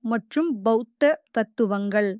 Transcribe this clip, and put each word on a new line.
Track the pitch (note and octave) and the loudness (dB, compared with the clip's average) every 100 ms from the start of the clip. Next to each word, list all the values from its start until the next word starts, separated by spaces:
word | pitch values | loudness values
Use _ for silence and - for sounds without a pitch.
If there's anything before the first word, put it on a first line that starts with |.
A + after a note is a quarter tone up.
மற்றும் | A#3 A3+ - - E4 A#3 | -2 -4 -2 -2 -2 0
பௌத்த | G3 A3+ A#3+ _ D4 D#4 _ | 0 0 -2 _ 0 0 _
தத்துவங்கள். | - G#3+ - A3 G3+ G3+ G#3 G#3 G3 | -4 -4 -2 -2 0 -2 0 0 -4